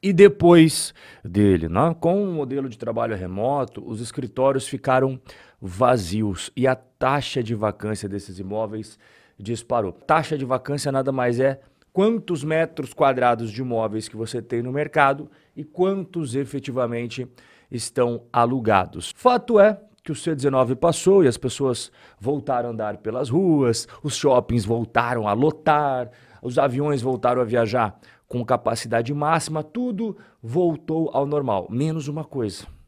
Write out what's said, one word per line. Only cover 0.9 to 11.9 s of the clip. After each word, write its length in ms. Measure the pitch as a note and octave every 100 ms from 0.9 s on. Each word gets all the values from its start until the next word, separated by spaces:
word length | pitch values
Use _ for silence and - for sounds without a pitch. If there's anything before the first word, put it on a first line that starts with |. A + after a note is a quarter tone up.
| - - -
dele, 460 | - F2+ G#2 F2+ D#2+
né? 260 | F2+ D#3+ E3
Com 240 | E3 F#3+
o 80 | G3+
modelo 380 | E3 C3+ C#3 C3+
de 80 | A2
trabalho 400 | A2+ A#2 A#2 G#2
remoto, 680 | F2+ F#2 A#2+ C#3+ B2 - -
os 140 | A2
escritórios 680 | A#2 - B2+ - C3 C3+ C3
ficaram 540 | C3+ - C3 C3 C3 - - - _
vazios 920 | F#2+ F2+ B2 B2 F2 G#2 G#2+ F#2 - -
e 100 | C3
a 80 |
taxa 680 | B2+ _ _ B2+ C#3+ - C3+
de 100 | A2
vacância 540 | A2+ G#2+ G2+ G#2 G#2+ G#2
desses 320 | G2+ G2 F#2
imóveis 580 | F#2+ G#2 A2 A2 G#2+ - _ _ _ _
disparou. 540 | G#2+ A2+ - A#2+ G2+
Taxa 460 | - - D#3 D#3 D3+
de 80 | C3
vacância 440 | B2+ C3 C#3+ C#3+
nada 220 | C3+ C3+
mais 260 | C3+ B2 A#2+
é 220 | C3+ C3+ _ _ _